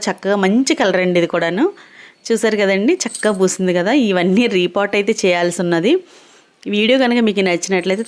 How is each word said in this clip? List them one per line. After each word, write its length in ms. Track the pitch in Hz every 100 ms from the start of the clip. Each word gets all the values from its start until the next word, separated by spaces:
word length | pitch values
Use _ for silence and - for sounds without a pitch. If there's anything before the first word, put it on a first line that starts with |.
| 208
చక్కగా 300 | 180 190 202
మంచి 300 | 190 226 269 320
కలర్ 220 | 214 185
అండి, 160 | 180 175
ఇది 80 | 170
కూడాను. 320 | 175 170 180 349 - - - - _ -
చూసారు 300 | 226 226 208
కదండి, 320 | 196 196 226 359
చక్కగా 280 | 233 - 214 190
పూసింది 340 | 185 - 185 175
కదా. 120 | 180 285 220
ఇవన్నీ 360 | 180 175 190 240 196
రీపాట్ 400 | 175 196 202 208
అయితే 140 | 202 214
చేయాల్సి 360 | 190 175 175 175 175
ఉన్నది. 260 | 170 190 370 - - - - _ _ - 208
వీడియో 220 | 220 262
కనుక 180 | 247 240 226
మీకు 160 | 202 190
నచ్చినట్లయితే 560 | 175 - 190 180 196